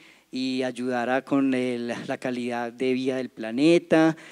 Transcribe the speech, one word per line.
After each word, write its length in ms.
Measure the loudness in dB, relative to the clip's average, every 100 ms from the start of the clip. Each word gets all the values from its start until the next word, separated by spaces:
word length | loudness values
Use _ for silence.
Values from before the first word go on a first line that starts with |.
| -20 _ _
y 340 | -6 -4 -2
ayudara 600 | -4 -4 -4 -2 0 -2
con 300 | 0 0 2
el, 400 | 2 0 -4 -4 -6 -6
la 120 | -6
calidad 540 | -4 -4 -4 -4 -6
de 200 | -2 0
vida 240 | 0 0 -2
del 120 | -4
planeta. 880 | -8 -6 2 4 4 4 4 4 2 -8